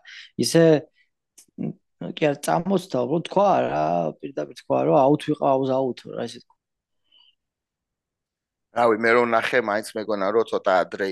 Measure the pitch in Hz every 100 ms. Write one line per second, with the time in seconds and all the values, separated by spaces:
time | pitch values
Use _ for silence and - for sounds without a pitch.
0 | - - - - 120 165 165 147 - _
1 | _ _ _ _ _ - - - _ _
2 | - - 151 143 - 165 170 196 - 127
3 | 123 165 - 185 202 143 123 147 156 175
4 | 160 - 147 139 143 131 - 135 139 160
5 | 135 147 - 151 143 131 135 131 131 120
6 | - 110 120 123 _ _ _ _ _ _
7 | _ _ _ _ _ _ _ _ _ _
8 | _ _ _ _ _ _ _ 113 120 107
9 | 117 120 120 113 - 131 110 104 107 110
10 | 104 104 95 113 107 98 101 92 85 95
11 | 98